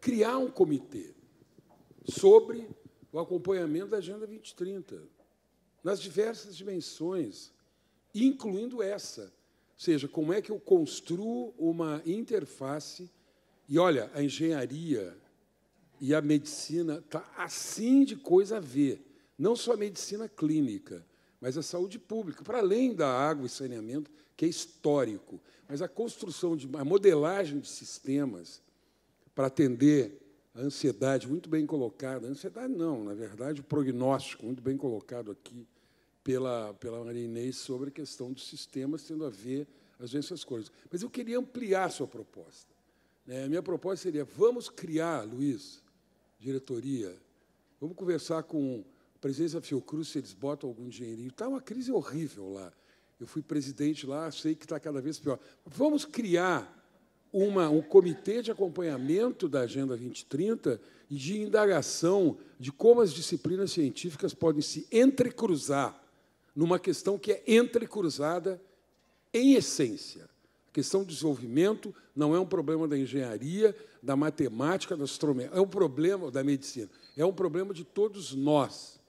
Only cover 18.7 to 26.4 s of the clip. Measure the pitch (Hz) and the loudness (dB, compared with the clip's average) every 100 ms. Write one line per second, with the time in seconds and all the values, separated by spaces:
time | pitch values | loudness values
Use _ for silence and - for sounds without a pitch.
18.7 | 127 139 107 - - _ _ 165 233 233 | 0 0 0 -10 -20 _ _ 0 0 2
19.7 | 233 208 190 - 208 220 - 151 156 139 | 0 0 -6 -10 -8 -10 -4 0 2 0
20.7 | 101 - 87 82 _ _ _ 123 135 147 | -2 -10 -16 -16 _ _ _ -6 -6 -6
21.7 | 175 190 208 - 220 196 - 139 240 196 | -4 -4 -6 -8 -8 -6 -10 -6 0 2
22.7 | 208 262 202 147 127 143 156 127 - 135 | 4 2 2 2 4 2 0 -4 -6 -8
23.7 | 120 107 135 147 - _ - 160 - - | -8 -6 -6 -8 -14 _ -2 -2 -2 -10
24.7 | - 156 147 120 101 - 90 _ _ _ | -4 2 2 2 -4 -10 -20 _ _ _
25.7 | 143 - - 233 - 202 156 | -6 -6 -4 -6 -6 -10 -4